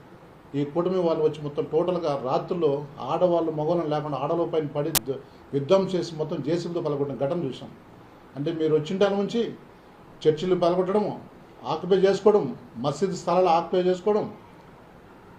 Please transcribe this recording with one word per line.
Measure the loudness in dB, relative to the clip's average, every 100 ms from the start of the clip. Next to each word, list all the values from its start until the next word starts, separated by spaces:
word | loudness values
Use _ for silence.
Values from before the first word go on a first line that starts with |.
| -20 -20 -20 -20 -8 -4
ఈ | -2
కూటమి | -2 -2 0
వాళ్ళు | 0 2
వచ్చి | 0 -2
మొత్తం | -6 -6 -2
టోటల్గా | 0 0 0 -2 -2 -2
రాత్రుల్లో | -2 -2 0 0 0 -4 -10
ఆడవాళ్ళు | -4 0 2 2 0
మగవాళ్ళని | -2 0 0 0
లేకుండా | -2 -2 -4
ఆడవాళ్ళ | -2 0 0
పైన | -2 -2
పడి | -4 -4
ద-, | -4 -4 -8 -10 -20 -6
యుద్ధం | -4 2 2
చేసి | 2 -2 -4 -6
మొత్తం | -6 -4
జేసీబీతో | -4 -4 -4 -4
పలగొట్టిన | -4 -2 -4 -2
ఘటన | -4 -2
చూసాం. | -4 -8 -14 -18 -20 -20 -20 -20 -16 -8
అంటే | -6
మీరు | -2 2 2
వచ్చిన | 2 2
టైం | 2 2
నుంచి | 0 -2 -2 -6 -16 -20 -20 -20 -20 -2 2
చర్చిలు | 2 2 2
పలగొట్టడము, | 2 2 2 0 0 -4 -12 -20 -20 -12 -6
ఆక్యుపై | -6 2 4
చేసుకోవడం, | 6 4 4 4 2 -4 -14 -4
మసీదు | -2 0 -2 -2
స్థలాలు | 0 4 6
ఆక్యుపై | 4 2 2 2
చేసుకోవడం, | 2 2 0 0 -8 -20 -20 -20 -20 -20 -20 -20 -20 -20